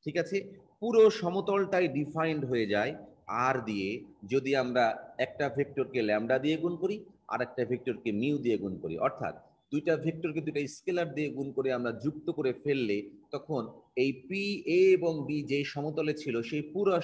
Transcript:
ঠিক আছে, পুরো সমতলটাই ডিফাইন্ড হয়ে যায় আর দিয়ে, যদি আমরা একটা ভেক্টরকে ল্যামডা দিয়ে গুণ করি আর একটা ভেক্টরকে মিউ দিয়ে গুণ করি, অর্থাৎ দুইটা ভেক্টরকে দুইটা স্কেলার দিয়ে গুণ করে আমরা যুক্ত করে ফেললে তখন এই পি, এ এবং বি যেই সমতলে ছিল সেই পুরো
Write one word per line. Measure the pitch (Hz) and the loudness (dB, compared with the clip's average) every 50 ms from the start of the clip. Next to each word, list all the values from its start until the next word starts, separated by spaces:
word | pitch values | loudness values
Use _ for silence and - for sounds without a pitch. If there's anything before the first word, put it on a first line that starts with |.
| _ | _
ঠিক | 160 135 | -4 -2
আছে, | 170 170 - 190 196 190 - - - - _ _ _ | -2 -2 0 -2 -4 -4 -6 -16 -20 -20 _ _ _
পুরো | 208 233 226 226 220 214 214 - | -4 4 8 10 10 10 8 4
সমতলটাই | 180 170 180 196 185 196 196 196 196 - 196 180 180 160 131 | -2 0 0 0 0 2 2 2 2 2 2 2 2 2 2
ডিফাইন্ড | 143 147 143 - 160 160 165 156 151 135 123 | -2 -4 -2 -2 0 0 0 0 -2 -2 0
হয়ে | 127 117 110 98 104 | 0 0 2 2 2
যায় | 104 107 131 156 - - - - _ _ - 101 117 123 | 2 2 0 -2 -8 -14 -20 -20 _ _ -6 0 2 2
আর | 131 135 127 113 | 2 2 2 -2
দিয়ে, | 110 107 101 95 98 110 127 - - - _ - 95 | -2 -2 -2 -2 -2 -4 -6 -10 -14 -20 _ -6 0
যদি | 120 139 127 135 139 135 | 0 0 2 2 2 2
আমরা | 127 123 123 127 120 110 107 - - - - - 127 | 2 2 4 4 4 4 2 -2 -8 -14 -4 -4 -4
একটা | - - - 151 135 - | -4 -2 -4 -4 -2 0
ভেক্টরকে | 139 139 - - 139 127 - - 127 | -2 -2 -2 -2 -4 -4 -2 0 0
ল্যামডা | 113 107 107 107 113 117 131 131 | 2 2 2 2 2 2 0 2
দিয়ে | 135 151 160 | 2 0 0
গুণ | 160 160 175 175 160 | 0 0 -2 -2 -2
করি | 180 190 208 214 - - - _ _ - 107 | -2 -2 -2 -4 -8 -16 -20 _ _ -8 -4
আর | 117 | -4
একটা | 123 - - - 120 110 | -4 -4 -2 -4 -2 0
ভেক্টরকে | 123 120 - 131 113 104 - 117 101 104 | -2 -2 -2 -4 -4 -2 -2 -2 -2 0
মিউ | 120 143 147 143 117 | 0 0 0 0 0
দিয়ে | 120 110 | 0 0
গুণ | 98 95 98 92 85 | 0 0 -4 -6 -6
করি, | - 82 80 80 101 | -6 -6 -4 -2 -2
অর্থাৎ | 135 - - 120 80 71 - - _ _ _ _ _ | -2 -2 -2 -8 -8 -8 -10 -20 _ _ _ _ _
দুইটা | 139 151 151 170 160 147 135 | -6 -2 0 0 0 0 0
ভেক্টরকে | 160 160 160 165 160 147 156 147 | -4 -4 -4 -6 -4 -4 -4 -6
দুইটা | 151 151 147 143 139 - | -4 -4 -4 -4 -4 -8
স্কেলার | - _ - 180 175 170 156 - | -10 _ -2 -2 -2 -2 -2 -2
দিয়ে | 147 151 147 123 | -4 -4 -4 -4
গুণ | 131 139 139 - | -4 -6 -4 -2
করে | - 131 135 127 | -2 0 0 0
আমরা | 120 123 120 117 101 110 | 0 -2 -4 -4 -2 -4
যুক্ত | 151 151 - - - 160 | -4 -4 -4 -6 -2 0
করে | 151 143 131 123 - - | 2 2 2 0 0 0
ফেললে | 147 143 135 123 104 101 101 104 - - - - _ - | 0 0 2 2 2 2 0 -2 -6 -14 -20 -14 _ -8
তখন | 139 - - 151 131 110 110 - - - _ _ 127 131 | -8 -4 -2 -2 -2 -2 -4 -10 -16 -20 _ _ 0 2
এই | 139 131 127 - | 2 0 -4 -8
পি, | - 185 196 202 202 202 - - - 165 | -6 -6 -4 -2 -2 -4 -4 -2 2 4
এ | 180 185 190 185 | 6 8 8 6
এবং | 170 160 170 165 151 139 | 6 4 0 -2 -2 -4
বি | 135 151 151 143 - | -4 -4 -4 -2 -2
যেই | 135 143 143 - - | -2 -2 -2 -2 -4
সমতলে | 147 143 156 151 160 156 151 151 151 | -4 -4 -4 -2 -2 -2 -2 -2 -4
ছিল | - 139 113 117 113 - | -4 -4 -2 -2 -2 -2
সেই | 156 151 151 151 - | -4 -6 -6 -4 -4
পুরো | 185 202 196 185 170 | 0 0 2 2 0